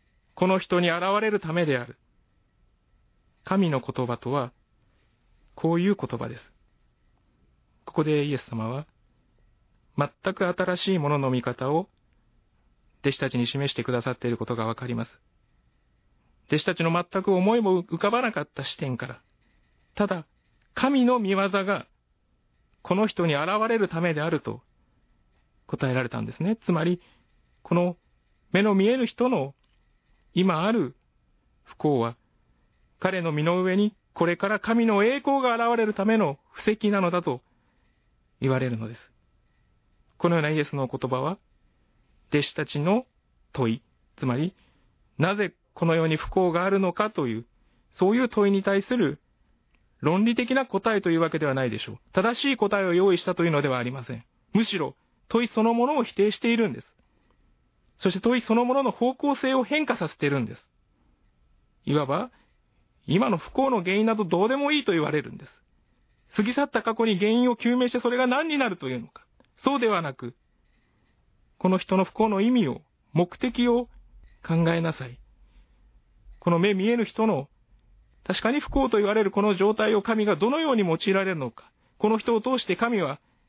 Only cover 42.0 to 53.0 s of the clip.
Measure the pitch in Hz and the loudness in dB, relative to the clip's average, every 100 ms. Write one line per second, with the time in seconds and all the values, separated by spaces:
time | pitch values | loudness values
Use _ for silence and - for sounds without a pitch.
42 | _ _ _ 147 139 - 147 147 160 220 | _ _ _ -2 0 -4 -6 -2 2 0
43 | - _ _ _ _ - 117 113 - _ | -2 _ _ _ _ -2 0 -2 -6 _
44 | _ - 131 123 170 - _ _ _ _ | _ -6 -4 -2 -4 -6 _ _ _ _
45 | _ - 165 202 190 - _ - 165 165 | _ -2 -2 0 -4 -6 _ -4 0 2
46 | 160 156 - 190 180 165 185 196 190 - | 2 -2 -2 0 2 2 0 0 0 0
47 | 214 202 131 110 120 _ _ _ _ - | -4 -2 -4 -4 -8 _ _ _ _ 0
48 | 185 233 254 - 202 196 196 196 196 247 | 2 4 2 2 2 2 2 0 0 0
49 | 151 147 _ _ _ _ _ _ _ _ | 0 -2 _ _ _ _ _ _ _ _
50 | 143 180 226 233 240 262 262 196 226 214 | 0 2 2 0 0 0 0 -2 0 0
51 | 180 165 165 156 147 131 127 107 - 107 | 2 2 0 0 0 0 -2 -4 -8 -14
52 | _ - 214 240 285 262 202 208 190 175 | _ -2 0 0 -2 0 0 0 2 4